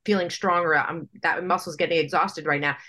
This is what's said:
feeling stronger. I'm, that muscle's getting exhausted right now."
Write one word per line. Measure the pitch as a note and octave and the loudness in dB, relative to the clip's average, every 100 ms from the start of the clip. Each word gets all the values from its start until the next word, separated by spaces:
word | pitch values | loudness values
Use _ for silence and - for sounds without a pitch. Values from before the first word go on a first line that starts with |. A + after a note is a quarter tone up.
feeling | - G3 F3 | 0 0 0
stronger. | - G3 F3 E3+ D3+ | -2 0 2 2 2
I'm, | - E3 D3+ - | 0 -6 -10 -4
that | E3+ - | -2 -2
muscle's | F3+ F3+ F3+ D3+ | 0 -2 -2 -2
getting | E3 E3 | 0 2
exhausted | C#3+ D#3+ F#3+ E3+ | 2 0 0 -2
right | D3+ C#3+ | -2 0
now." | D3 C#3+ | 0 -4